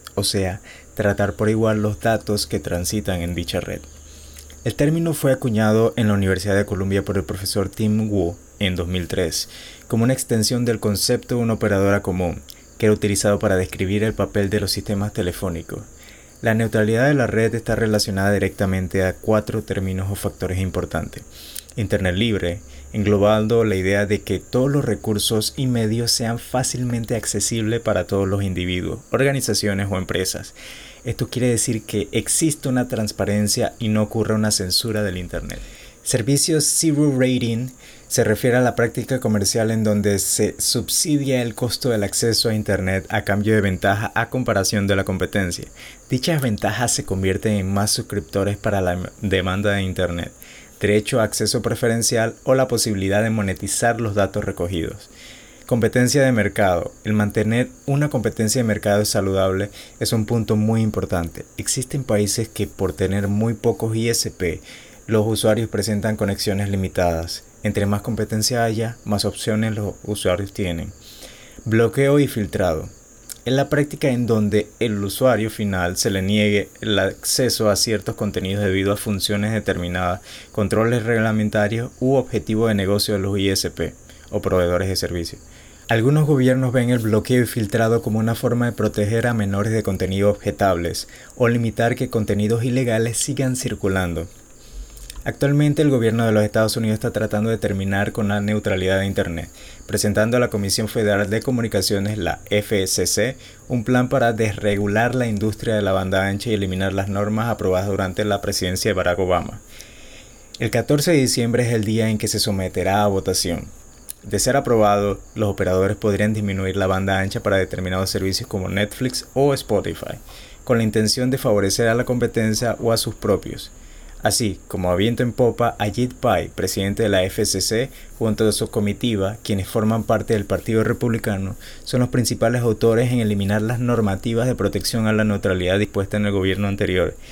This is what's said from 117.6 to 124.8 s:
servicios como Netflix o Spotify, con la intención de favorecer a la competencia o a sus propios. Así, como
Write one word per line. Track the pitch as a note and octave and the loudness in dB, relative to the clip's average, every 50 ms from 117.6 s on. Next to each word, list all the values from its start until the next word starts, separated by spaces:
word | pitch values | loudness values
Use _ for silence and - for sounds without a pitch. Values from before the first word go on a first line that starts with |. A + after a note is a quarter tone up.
| F#2 F2+ - F2+ F#2 F2+ F#2 F#2 F#2+ F#2+ | 2 0 -2 -6 -4 -4 -2 -2 -2 -2
servicios | - G#2 F#2 F#2+ F#2+ - - - | -2 -2 -2 -2 -2 -4 -4 -6
como | - G2+ F#2 F#2 | -6 -6 -4 -2
Netflix | F#2 G2 G#2 G#2 - - B2+ B2+ B2+ - - - - | -2 -2 -2 -2 -2 -4 -4 -4 -4 -6 -8 -6 -2
o | B2+ C#3 D3 C#3 | 0 2 2 2
Spotify, | C3 - - A2+ G2 - F#2+ E2+ - - - - - - - - - - - - - - | 0 -2 -2 -2 0 0 -2 -6 -8 -8 -12 -12 -12 -14 -18 -20 -20 -20 -20 -20 -8 -2
con | - B2+ A#2 | 0 2 2
la | A2+ | 2
intención | A2 G#2 A2+ A2 G#2+ - - B2+ B2+ | 2 2 2 2 0 0 0 0 0
de | C3 C3 | 0 0
favorecer | - C3 G#2+ G#2 G2 G2 G2 - A#2+ A2+ | 2 2 2 2 2 2 2 2 2 2
a | A2+ | 2
la | A#2+ B2 | 2 0
competencia | B2 B2 A#2+ A#2+ A2+ - A#2 A2+ A2 G#2+ G#2 B2 A#2 G#2+ - | 0 0 0 0 0 0 0 0 2 0 0 0 -2 -2 0
o | - A#2 | 0 0
a | A2+ A2 | 2 2
sus | - - G#2+ | 0 -2 -6
propios. | - - G#2 G2+ F#2 - - - - - - - - - - - - - - - - | -2 0 2 2 2 0 -4 -10 -10 -12 -14 -16 -18 -20 -20 -20 -20 -20 -20 -8 -4
Así, | - A2 G#2 - B2 G#2 F#2 - - - | -2 0 0 2 0 0 -2 -4 -8 -8
como | - F#2 | -6 -2